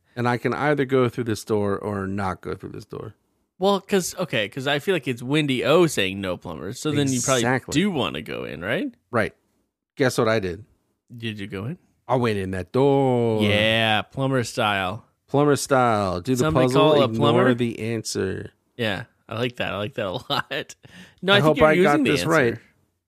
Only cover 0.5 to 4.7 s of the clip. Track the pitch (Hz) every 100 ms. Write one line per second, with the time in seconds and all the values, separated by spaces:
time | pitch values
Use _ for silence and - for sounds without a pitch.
0.5 | 117 147 147 127 131 123 - 117 104 -
1.5 | 107 101 98 104 101 95 98 95 85 -
2.5 | - 98 104 107 - - - _ _ _
3.5 | - 190 196 - 196 - - 180 117 101
4.5 | 139 135